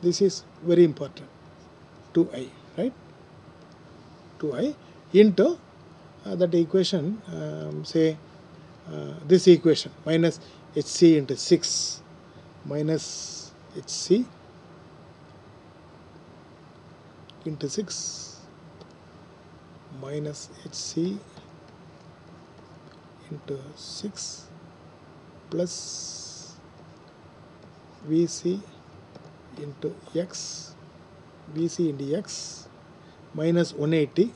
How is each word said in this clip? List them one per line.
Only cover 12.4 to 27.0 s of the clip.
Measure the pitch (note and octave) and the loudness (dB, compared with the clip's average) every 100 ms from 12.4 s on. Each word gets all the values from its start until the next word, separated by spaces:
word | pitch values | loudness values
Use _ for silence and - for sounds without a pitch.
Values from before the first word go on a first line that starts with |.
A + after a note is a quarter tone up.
| - - | -20 -18
minus | D3 C#3+ D3+ D#3+ - - - - - - - - | -8 -4 -2 -2 -4 -12 -12 -14 -16 -20 -18 -16
H | - | -10
C | - - G3 B3 - - - - - - - - - - - - - - - - - - D#3+ E3 E3 - - - - - - - - - - | -10 2 2 2 -8 -20 -20 -20 -20 -20 -20 -20 -20 -20 -20 -20 -20 -20 -20 -20 -20 -20 -20 -20 -20 -20 -20 -20 -20 -20 -20 -20 -20 -20 -12
into | - D3+ C#3+ | -10 -6 -6
six, | E3+ G3+ - - - - - - - - - - - - - - - - - - - - C3+ | -4 -6 -6 -8 -10 -14 -18 -20 -20 -20 -20 -20 -20 -20 -20 -20 -20 -20 -20 -20 -20 -20 -16
minus | C3+ D3 D3 D3 - - | -10 -8 -8 -10 -16 -18
H | - | -16
C | - - - F3 G3+ - - - - - - - - - - - - - - - - - - - - - | -12 -8 -4 -4 -4 -12 -20 -20 -20 -20 -20 -20 -20 -20 -20 -20 -20 -20 -20 -20 -20 -20 -20 -20 -20 -14
into | D3+ - C#3 C3 | -14 -10 -12 -12
six | D3+ - - G#3 - - - - - - - - - - - - - - | -18 -16 -12 -12 -10 -12 -12 -18 -20 -20 -20 -20 -20 -20 -20 -20 -20 -10
plus | E3 F3 - - - - - - - - - - - - - | -6 -4 -6 -12 -12 -12 -12 -16 -18 -20 -20 -20 -20 -20 -20